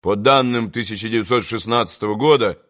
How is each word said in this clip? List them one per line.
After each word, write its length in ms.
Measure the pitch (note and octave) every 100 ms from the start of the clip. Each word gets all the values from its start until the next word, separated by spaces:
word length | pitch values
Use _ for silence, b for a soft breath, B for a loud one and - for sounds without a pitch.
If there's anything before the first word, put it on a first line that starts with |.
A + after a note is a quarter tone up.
| F2+
По 100 | G2+
данным 540 | A2+ C3+ B2+ A#2+ A2
тысяча 400 | A#2 G#2 G#2 A2+
девятьсот 340 | A2+ G#2 A#2+ G2
шестнадцатого 680 | A2+ A2 A#2+ A2+ - G#2+
года, 480 | G#2+ C#3+ C#3+ G#2+ E2 _